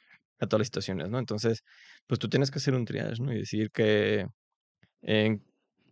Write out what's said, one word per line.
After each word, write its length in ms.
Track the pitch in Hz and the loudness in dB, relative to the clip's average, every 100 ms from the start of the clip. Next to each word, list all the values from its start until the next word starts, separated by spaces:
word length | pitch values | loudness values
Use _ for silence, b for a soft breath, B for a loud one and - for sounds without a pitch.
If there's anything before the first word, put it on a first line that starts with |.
| _ - _ _ | _ -20 _ _
a 80 | 110 | 0
todas 120 | 110 | 2
las 80 | 107 | 2
situaciones, 420 | - - 95 85 | -2 -4 -4 -4
¿no? 100 | 120 | -4
Entonces, 420 | 120 107 117 113 b b b b - | -4 -2 0 -2 b b b b -6
pues, 120 | 120 | -4
tú 80 | 117 | 0
tienes 220 | 131 135 | 0 0
que 80 | 135 | 0
hacer 160 | 139 131 | 0 0
un 100 | 117 | -2
triage, 360 | - - 113 | -4 -4 -4
¿no? 100 | 135 | -4
Y 60 | 113 | -4
decidir 300 | 98 107 107 | -4 -2 -2
que, 540 | - 110 107 101 104 95 - _ _ _ _ _ _ | 2 4 4 4 2 -2 -8 _ _ _ _ _ _
en 420 | - 107 107 104 - _ _ _ _ | 0 2 4 0 -4 _ _ _ _